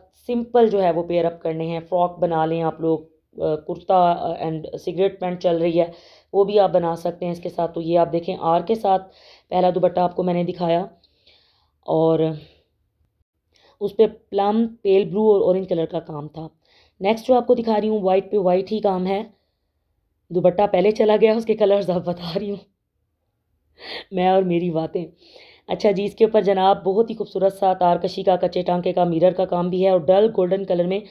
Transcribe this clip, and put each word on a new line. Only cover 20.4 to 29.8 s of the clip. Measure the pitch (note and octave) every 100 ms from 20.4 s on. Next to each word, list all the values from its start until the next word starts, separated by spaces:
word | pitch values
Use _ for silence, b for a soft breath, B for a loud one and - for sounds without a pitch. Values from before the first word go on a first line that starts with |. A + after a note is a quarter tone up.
| F3 F3+ G3
पहले | F3+ G3+
चला | A3 G#3+ G#3
गया, | A3 A3
उसके | A3+
कलर्स | A3 G3+ G3+ F#3+
अब | F3
बता | E3+ F3 E3+
रही | F3+ G3+
हूँ | G3 _ _ _ _ _ _ _ _ _ _ _ _ B B B
मैं | F#3+ F#3
और | F#3+
मेरी | F#3 E3+ F3
बातें। | D#3 D#3+ F3+ D#3+ _ B B B B -
अच्छा | F3+ G#3+
जी, | F#3+
इसके | G#3 -
ऊपर | A3 A3
जनाब | F#3+ F#3+ F#3+ G3
बहुत | F3+ F#3+ A3+
ही |
खूबसूरत | A3 G#3 F#3 F#3+
सा | F#3+ F#3+
तारकशी | F#3 F3 F3 F3+ F#3+
का, | G3 F3+
कच्चे | F3+ F3+
टांके | F3 F3+ F3+
का, | F3+
मिरर | F3 E3 F3+
का | F3+
काम | F#3 F3 F3
भी | F3+